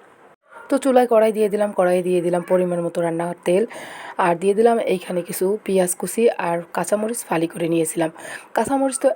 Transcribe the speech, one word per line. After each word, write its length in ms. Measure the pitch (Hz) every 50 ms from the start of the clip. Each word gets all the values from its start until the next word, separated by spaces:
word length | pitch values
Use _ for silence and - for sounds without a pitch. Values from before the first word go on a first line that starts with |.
| - - - _ - - - _ _ _ - - - -
তো 80 | 285 269
চুলায় 300 | - 277 247 247 247 240
কড়াই 240 | 233 214 220 226
দিয়ে 180 | 208 214 214 208
দিলাম, 220 | 190 208 208 208
কড়াই 300 | 208 - 185 180 180 180 180
দিয়ে 180 | 185 180 180
দিলাম 200 | 165 175 175 175
পরিমাণ 380 | 170 - 180 185 180 180 175 175
মতো 200 | 170 170 165 185
রান্নার 340 | 170 170 165 165 170 175 175 - -
তেল, 200 | - 175 190 220 - - - - - - - - - - -
আর 180 | 190 175 175
দিয়ে 180 | 165 175 196 202
দিলাম 260 | 196 226 233 233 233
এইখানে 420 | - - 190 185 - - 185 180
কিছু 360 | 170 - 175 - 185 185 208 214 -
পেঁয়াজ 300 | - 190 190 180 180 -
কুচি 340 | - - 180 - - 226 233
আর 280 | - - - 175 170 175 170 - -
কাঁচামরিচ 480 | - 175 - - 214 214 - 240 - - -
ফালি 180 | 180 165 165 165
করে 200 | - 170 170 165
নিয়েছিলাম। 440 | 170 165 160 160 - 170 165 160 165 - - - - - - - -
কাঁচামরিচ 440 | - 226 220 277 269 269 269 254 -
তো 80 | - 269 -